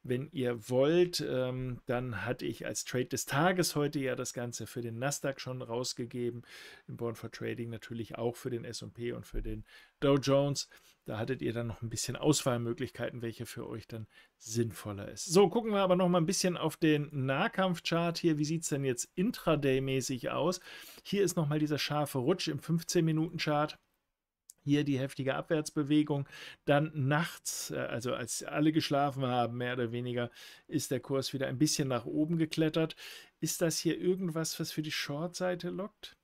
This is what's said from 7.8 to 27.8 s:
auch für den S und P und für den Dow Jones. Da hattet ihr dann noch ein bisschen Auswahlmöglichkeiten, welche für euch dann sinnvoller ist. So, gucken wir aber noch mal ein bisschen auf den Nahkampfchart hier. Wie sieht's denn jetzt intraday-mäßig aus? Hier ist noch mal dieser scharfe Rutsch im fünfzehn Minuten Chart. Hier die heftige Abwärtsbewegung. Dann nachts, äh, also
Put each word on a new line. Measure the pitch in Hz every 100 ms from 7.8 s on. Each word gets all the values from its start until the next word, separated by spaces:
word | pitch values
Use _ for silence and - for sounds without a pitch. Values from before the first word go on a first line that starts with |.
| - 117 107 -
auch | 117 120
für | 127
den | 120
S | 120 110
und | 113
P | 110 120
und | 120 104
für | 117
den | 113 110 - - - _
Dow | 143 139
Jones. | 131 139 143 135 - - - _ -
Da | 107
hattet | 113 135
ihr | 123
dann | 117 117
noch | -
ein | 113
bisschen | 113 - 127
Auswahlmöglichkeiten, | 151 139 135 120 117 120 123 - 123 123
welche | 117 110
für | 120 - -
euch | 120 -
dann | 113 107 - - _
sinnvoller | - 113 113 - 107 98 107
ist. | - -
So, | 170 196
gucken | 226 220
wir | 202
aber | 190 180
noch | 180
mal | 180
ein |
bisschen | 160 185 185 175
auf | 156 -
den | 160 147 147
Nahkampfchart | 147 131 139 226 - 190 170 - 170 170 170
hier. | 175 151
Wie | 151
sieht's | 165 -
denn | 143
jetzt | 135 120 -
intraday-mäßig | - 208 - - 151 139 131 135 135 123 127 -
aus? | 127 156 180 - - - -
Hier | - 196
ist | 180 170
noch | 147
mal | 151
dieser | 151 143
scharfe | - 147 143 135
Rutsch | 127 185 -
im | 147
fünfzehn | - 170 - 180
Minuten | 160 156 165 165
Chart. | - 147 151 - _ _ _ _ _ _ _ -
Hier | 143 143
die | 143 131
heftige | 135 - 131
Abwärtsbewegung. | 143 - 160 151 156 139 151 151 143 139 - - -
Dann | - 143 156
nachts, | 156 131 147 165 - - - -
äh, |
also | 147